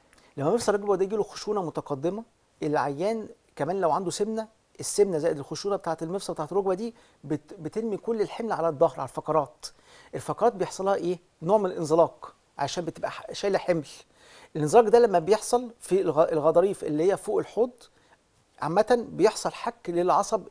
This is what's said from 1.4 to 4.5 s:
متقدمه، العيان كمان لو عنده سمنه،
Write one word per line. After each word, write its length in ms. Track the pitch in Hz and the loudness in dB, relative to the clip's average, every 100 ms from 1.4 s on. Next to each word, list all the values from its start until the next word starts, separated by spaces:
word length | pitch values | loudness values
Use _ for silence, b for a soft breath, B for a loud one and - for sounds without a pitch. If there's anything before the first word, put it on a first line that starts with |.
| - 208 | -6 -4
متقدمه، 600 | 170 147 - 139 156 202 226 _ _ _ | -4 -8 -6 -4 -4 -6 -12 _ _ _
العيان 680 | 156 151 143 143 190 226 208 - _ - | -2 0 -2 -2 -4 -4 -8 -16 _ -6
كمان 240 | 143 196 | -4 0
لو 100 | 175 | 0
عنده 200 | 151 185 | 0 -2
سمنه، 380 | - 208 220 220 | -4 -4 -4 -8